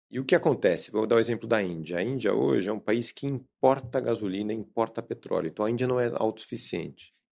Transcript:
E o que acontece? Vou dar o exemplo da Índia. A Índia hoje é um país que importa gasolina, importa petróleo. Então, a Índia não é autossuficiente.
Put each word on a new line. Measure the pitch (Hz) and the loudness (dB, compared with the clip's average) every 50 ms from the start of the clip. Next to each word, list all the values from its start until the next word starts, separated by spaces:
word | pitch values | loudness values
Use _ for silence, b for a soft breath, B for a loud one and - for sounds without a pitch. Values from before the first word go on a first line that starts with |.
| _ _ | _ _
E | - 123 | -8 -6
o | 139 | 0
que | - 180 | 2 2
acontece? | 160 - 165 127 - - 95 85 - - - | 4 4 2 2 4 4 2 2 2 -2 -2
Vou | - 110 110 | -2 -2 2
dar | 107 117 | 4 4
o | 113 | 4
exemplo | 113 117 117 101 113 | 4 2 -2 -4 0
da | 117 117 107 | 0 0 2
Índia. | 98 90 85 80 78 78 87 87 | 2 -2 -4 -6 -6 -4 -2 -2
A | 98 | -2
Índia | 120 139 127 - 98 104 | -2 -2 0 2 2 2
hoje | 113 131 143 131 110 90 101 | 4 4 4 2 2 2 0
é | 110 | -4
um | 104 | -4
país | - 107 110 120 113 - | -2 0 0 0 -2 -4
que | - - 139 | -8 -6 -4
importa | 139 139 127 - _ _ _ - 131 135 131 - - - 135 | -4 -4 -6 -8 _ _ _ 4 4 4 4 -2 -4 -4 -2
gasolina, | - 117 117 117 107 95 92 101 107 107 | 0 0 -2 0 -2 -2 -2 -2 -4 -4
importa | 113 110 101 - _ 117 113 110 - 117 | -4 -6 -8 -6 _ -2 -2 -2 -2 -8
petróleo. | 113 - 117 113 - - 92 87 82 | -8 -8 -10 -10 -6 -4 -2 -2 -2
Então, | 80 - - 107 | -4 -4 -2 -2
a | 110 | 0
Índia | 120 120 127 | 0 0 0
não | 127 127 123 | 0 0 0
é | 120 117 - | 0 0 0
autossuficiente. | - 110 110 110 - - - 123 117 - - - 87 78 - - - - _ _ _ _ _ | 0 0 -2 -2 -4 -10 -10 -10 -8 -6 -6 -6 -6 -6 -8 -12 -18 -20 _ _ _ _ _